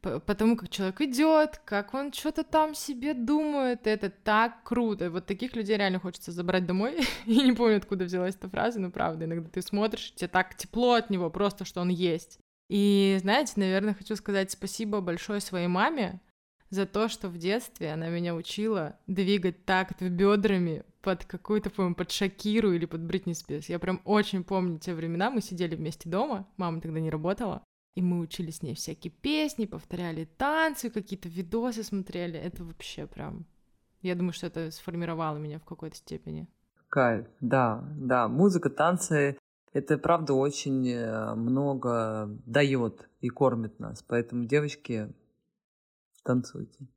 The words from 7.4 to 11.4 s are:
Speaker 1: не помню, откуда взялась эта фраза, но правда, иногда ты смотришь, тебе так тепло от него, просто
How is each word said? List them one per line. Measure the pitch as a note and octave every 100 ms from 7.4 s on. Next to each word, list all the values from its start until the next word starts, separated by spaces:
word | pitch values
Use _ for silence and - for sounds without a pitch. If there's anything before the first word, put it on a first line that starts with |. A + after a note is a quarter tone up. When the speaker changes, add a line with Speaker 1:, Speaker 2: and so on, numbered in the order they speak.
Speaker 1:
не | C4+
помню, | A#3 A#3+ G#3+
откуда | - F#3+ F3+
взялась | F3+ F3+ F#3+
эта | F#3
фраза, | - A3+ A#3
но | F#3
правда, | - E3+ D#3+ D#3+
иногда | E3 E3
ты | -
смотришь, | F3+ G3+ G#3+ G#3+ - -
тебе | F3+
так | F#3 F#3 -
тепло | - A3+ B3
от | A#3+ A#3
него, | G3 E3+
просто | F#3